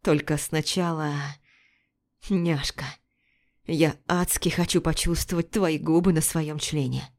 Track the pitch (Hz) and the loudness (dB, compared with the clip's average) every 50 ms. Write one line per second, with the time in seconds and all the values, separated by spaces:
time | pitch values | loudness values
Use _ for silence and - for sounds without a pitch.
0 | _ 196 156 147 147 - 151 147 - - - 156 156 - - 190 180 170 165 156 | _ 4 2 2 2 0 -2 -2 -2 -2 -2 -2 -2 0 -2 0 0 0 -2 -2
1 | 156 147 147 143 143 143 143 - _ _ _ _ _ _ _ _ _ _ _ _ | -2 -2 -2 -4 -6 -8 -10 -14 _ _ _ _ _ _ _ _ _ _ _ _
2 | _ _ _ _ - - 202 185 170 170 160 139 135 - - - 139 135 - _ | _ _ _ _ -4 -2 0 0 2 2 0 0 -2 -4 -6 -6 -10 -10 -10 _
3 | _ _ _ _ _ _ _ _ _ _ _ _ _ - 165 - 165 151 147 - | _ _ _ _ _ _ _ _ _ _ _ _ _ -4 2 4 4 2 2 -4
4 | _ _ 175 180 175 - - - - 180 160 - 175 - - 180 - 165 156 - | _ _ 0 0 0 -2 -2 -2 -2 -2 0 0 0 2 0 0 0 0 -2 0
5 | - 175 170 - - - 185 170 165 - - 220 190 170 160 147 - 160 160 170 | 0 0 0 0 -2 -2 -2 -2 -2 -2 0 0 0 2 0 0 0 2 2 4
6 | 175 190 175 160 151 - - 165 156 151 151 147 - - - 151 135 127 127 131 | 4 4 4 4 2 2 0 -2 -2 -2 -4 -6 -4 -2 -2 0 0 0 -2 -4
7 | 139 - _ | -6 -8 _